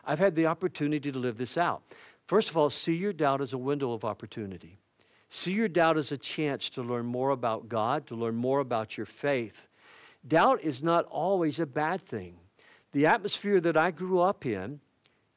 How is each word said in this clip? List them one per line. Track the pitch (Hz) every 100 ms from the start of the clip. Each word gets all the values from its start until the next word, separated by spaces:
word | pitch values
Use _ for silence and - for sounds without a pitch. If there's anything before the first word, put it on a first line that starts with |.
I've | - 151
had | 196 160
the | 160
opportunity | 156 180 - 147 151 139
to | 131
live | 123 110
this | 123 165
out. | 170 - - - - _ -
First | 202 214
of | 165
all, | 147
see | - -
your | 165 202
doubt | 160 147 135
as | 135
a | 127
window | 127 143 135
of | 117
opportunity. | 113 101 107 - 101 90 85 95 _ _ _ _ _
See | - 175
your | 196 220
doubt | 165 165 156
as | 143
a | 135
chance | - - 151 131 -
to | -
learn | 120 120 120
more | 123 135
about | 135 120 110 110
God, | 117 110 147 143
to | 117
learn | 117 117
more | 127 139
about | 131 120 107 -
your | 107
faith. | - 143 135 110 - - _ - - - _ 123
Doubt | 160 185 -
is | 160 127
not | 165 170 -
always | 147 170 196 160 131
a | 156
bad | 131 151 185
thing. | - 113 90 87 _ _ _ _ _
The | 143 151
atmosphere | - 196 - 202 196
that | 165 156
I | 170
grew | 151 185 185
up | 180 - 131
in, | 101 98 147 _ _ _ _ _